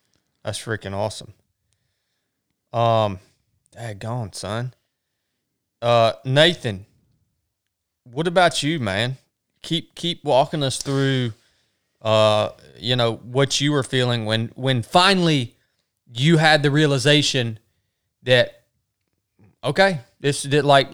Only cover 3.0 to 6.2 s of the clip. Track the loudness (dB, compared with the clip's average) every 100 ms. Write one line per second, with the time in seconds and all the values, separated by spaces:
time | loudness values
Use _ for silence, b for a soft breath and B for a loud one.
3 | 0 -4 _ _ _ _ _ -18 -16 -12
4 | -10 -10 -10 -10 -8 -8 -8 -12 _ _
5 | _ _ _ _ _ _ _ -6 0 4
6 | 2 0